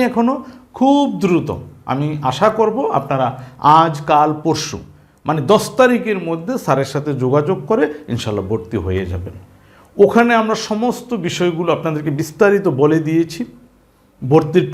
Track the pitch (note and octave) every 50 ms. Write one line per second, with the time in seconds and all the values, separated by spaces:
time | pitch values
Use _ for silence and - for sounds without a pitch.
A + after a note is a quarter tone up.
0 | B3+ B3 B3 A#3 A#3 B3 C#4 C#4+ - - - - - _ - - B3+ C4+ C#4 C#4+
1 | C#4+ A#3+ G3 E3+ G3 F3 F3+ D#3 D3 A#2 F#2+ - - - - - - - B2+ C#3
2 | D3 D3+ D3+ D3 C#3 C3 B2+ - G3 A3 A3 A3 A3 A3 G#3+ C4 D4 A4 - -
3 | - - C#3+ C3 B2+ A#2 - - - - - - - D3 D#3 D#3+ E3 E3 D3 -
4 | - E3 D3+ D3 D3+ D#3 D3+ D3+ - E3 D3+ - - - A2 - - - - -
5 | _ _ _ _ - C#3 D#3 D#3 B2+ D#3+ G#3+ G#3+ G#3+ - - - B3+ B3 B3 A3+
6 | - A3 G#3 F#3+ E3+ E3 E3 E3 E3 G#3+ C4 - - D#3 C3+ C3+ C3+ - - C#3+
7 | D3 D3+ C#3 A#2+ B2+ B2+ C3+ D3 D3 D#3+ F#3+ - - - E3 - D3+ D3+ - -
8 | - - A#2 A2+ - A2+ G#2 G2 F#2+ F#2+ A2+ A2 - - A#2 G2+ E2+ F#2+ F#2 F#2+
9 | F#2+ F2 F#2+ F2 F2+ - - - - - - _ _ _ _ - - _ - -
10 | G3+ G3+ - A3+ A#3+ A#3+ A#3 A3+ A3 G#3+ A3 A3 - - G#3+ G#3+ A#3 B3 A#3 -
11 | - - A#3+ G3 E3 F3 - - F3+ F3 E3 D#3+ F3 E3 D3+ - - D#3+ D#3 D3+
12 | D3 D#3+ C#3+ D3 D#3+ - - - G#3+ G3+ G3+ G3 G3 F3+ C3+ B2 D3 D3+ D#3+ D#3+
13 | D3+ D#3 D#3+ E3 E3 E3 - - A#3+ - - - - _ _ _ _ _ _ _
14 | _ _ _ - C3+ B2 D3 D#3+ D#3 - - F3+ D3 D3